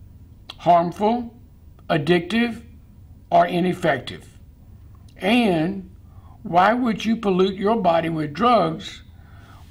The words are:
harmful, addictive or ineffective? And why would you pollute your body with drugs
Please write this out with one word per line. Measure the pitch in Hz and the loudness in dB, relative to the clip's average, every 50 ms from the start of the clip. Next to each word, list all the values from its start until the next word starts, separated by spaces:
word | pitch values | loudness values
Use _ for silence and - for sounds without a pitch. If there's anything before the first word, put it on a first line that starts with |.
| - - - - - - - - - - - - | -20 -20 -20 -20 -20 -20 -20 -20 -20 -20 -16 -2
harmful, | - 165 175 170 170 175 165 - 208 214 233 247 233 - - - - - - - - - - - - - | 2 4 4 4 4 2 -2 -2 0 0 0 -2 -4 -8 -14 -20 -20 -20 -20 -20 -20 -20 -20 -12 -6 -2
addictive | 175 156 139 156 175 175 170 - 214 226 240 233 220 - - - - - - - - - - - - - - - | -2 0 2 2 2 2 0 0 -2 -2 -2 -2 -4 -8 -16 -20 -20 -20 -20 -20 -20 -20 -20 -20 -20 -20 -6 0
or | 170 170 175 175 | 2 2 2 2
ineffective? | 180 175 175 180 175 - - 160 139 131 - - 92 - - - - - - - - - - - - - - - - - - - - - | 0 0 0 -2 -2 -2 -2 -2 -2 -2 -4 -10 -14 -16 -16 -20 -20 -20 -20 -20 -20 -20 -20 -20 -20 -20 -20 -20 -20 -20 -20 -20 -12 -6
And | - 185 233 247 233 202 175 160 156 180 196 196 185 - - - - - - - - - - - - | -2 0 2 2 2 2 2 0 0 -2 -4 -8 -12 -16 -18 -20 -20 -20 -20 -20 -20 -20 -20 -16 -8
why | - 165 175 185 208 233 | 0 2 4 4 4 2
would | 247 254 233 208 - - | 0 0 -2 -4 -2 -2
you | 214 226 226 | -2 -2 -2
pollute | 208 202 185 180 190 196 190 | 0 0 2 2 2 0 0
your | - 190 202 233 220 | -2 -2 0 0 0
body | 185 170 165 165 160 160 | 2 2 2 0 0 -2
with | 165 156 151 143 143 | -4 -4 -6 -6 -4
drugs | 156 226 247 240 208 170 160 160 - - - - - - - - - - - - - - - - - - - | -2 2 2 4 2 2 0 -4 -6 -12 -14 -18 -20 -20 -20 -20 -20 -20 -20 -20 -20 -20 -20 -20 -20 -18 -6